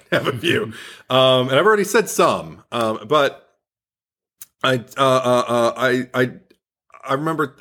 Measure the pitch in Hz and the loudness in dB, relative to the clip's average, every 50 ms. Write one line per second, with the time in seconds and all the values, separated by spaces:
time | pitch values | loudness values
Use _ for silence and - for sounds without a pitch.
0 | _ - 170 131 - 156 135 110 160 170 147 113 104 110 - - - - - - | _ -4 -2 -2 -2 -2 -6 -4 -2 -2 -2 -2 -4 -6 -10 -16 -18 -20 -20 -20
1 | - - 127 131 131 131 131 127 127 135 135 143 175 214 220 208 185 190 - 226 | -8 -2 2 4 4 4 4 2 2 2 2 4 4 4 4 2 0 0 0 0
2 | 185 - - - 175 143 104 90 - 82 76 - _ _ - 120 117 110 107 - | 0 0 0 2 2 2 2 0 -4 -10 -16 -20 _ _ -6 -4 -2 -2 -4 -6
3 | 107 107 151 151 139 123 - - _ _ _ _ _ _ _ _ _ _ _ _ | -4 0 0 2 2 0 -2 -6 _ _ _ _ _ _ _ _ _ _ _ _
4 | _ _ _ _ _ _ _ _ - _ _ - - 131 131 120 104 - - 135 | _ _ _ _ _ _ _ _ -20 _ _ -4 -2 0 0 -2 -4 -8 -2 0
5 | 135 135 131 127 123 123 123 123 120 117 120 120 117 117 - 117 127 127 127 131 | 2 2 2 2 2 2 0 0 0 0 0 0 0 0 0 0 0 0 0 0
6 | 123 - - 127 127 123 - - _ _ _ _ _ _ _ _ _ _ - - | -4 -4 -2 -2 -2 -2 -4 -14 _ _ _ _ _ _ _ _ _ _ -20 -18
7 | - 131 135 139 156 160 160 151 156 127 - _ | -6 -4 -4 -4 -2 -4 -2 -4 -4 -6 -6 _